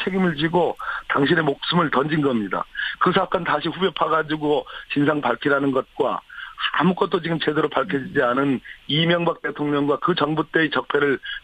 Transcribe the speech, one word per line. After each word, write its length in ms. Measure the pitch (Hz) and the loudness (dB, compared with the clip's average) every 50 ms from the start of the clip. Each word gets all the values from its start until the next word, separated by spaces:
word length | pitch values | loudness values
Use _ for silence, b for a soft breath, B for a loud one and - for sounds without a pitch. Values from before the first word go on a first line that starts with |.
| - | -4
책임을 320 | 196 185 190 185 180 156 | -2 0 2 2 2 2
지고 420 | 139 156 165 170 180 165 123 - B B B B B B - | 0 0 0 2 2 2 0 -2 B B B B B B -2
당신의 340 | - 139 143 139 170 165 151 | 0 2 2 4 4 2 2
목숨을 460 | 143 135 - - - 160 175 170 139 | 2 0 -2 -4 -2 2 2 2 2
던진 320 | - 127 143 151 151 160 | 2 2 0 2 0 0
겁니다. 420 | 143 139 127 113 104 95 92 90 - - B B B B B B | 2 2 0 0 -2 -2 -4 -6 -6 -6 B B B B B B
그 120 | - 180 175 | 0 2 2
사건 300 | 196 185 - - 190 170 | 2 2 2 0 -2 0
다시 240 | 156 147 147 151 165 | -2 -2 -2 -2 -4
후벼 220 | - 165 185 180 | -2 0 -2 -2
파가지고 720 | - - 170 160 160 160 156 147 156 156 151 147 147 135 B B B B B B - | 0 0 -2 0 0 0 0 -2 -4 -2 0 0 0 0 B B B B B B -2
진상 280 | 143 143 147 151 147 | 0 2 2 2 2
밝히라는 500 | 135 120 117 - - 147 143 139 143 139 | 0 0 0 0 0 0 0 2 2 0
것과 500 | 127 131 123 - - - 147 117 92 - - B B B B B B B B B - - | 0 0 -2 -4 -4 -2 -2 -2 -2 -4 -8 B B B B B B B B B -2 2
아무것도 440 | 160 180 185 - 190 190 - 180 | 2 2 2 2 0 0 0 -2
지금 180 | 156 165 165 151 - | -2 -2 -2 -2 0
제대로 240 | 156 151 151 156 147 | 0 0 0 0 0
밝혀지지 520 | - 135 135 - 143 139 127 123 - 139 | 0 0 0 0 -2 -2 -4 -2 0 0
않은 380 | 131 120 120 135 143 143 131 117 B B B B - - | 2 2 2 2 2 2 0 0 B B B B -6 -2
이명박 540 | 139 156 165 170 175 175 170 170 160 - | 0 0 2 2 2 2 2 0 -2 -2
대통령과 580 | - 151 - - 147 147 147 143 143 143 143 - | -4 -8 -6 -4 -2 0 0 2 2 2 0 2
그 140 | - 175 180 | 0 0 0
정부 300 | - 151 147 160 151 156 - | 2 0 0 0 0 -2 0
때의 180 | - - 214 - | 2 2 2 2
적폐를 460 | - 131 - - - 143 143 143 131 - B B B B | 0 -2 -2 0 0 2 2 2 2 0 B B B B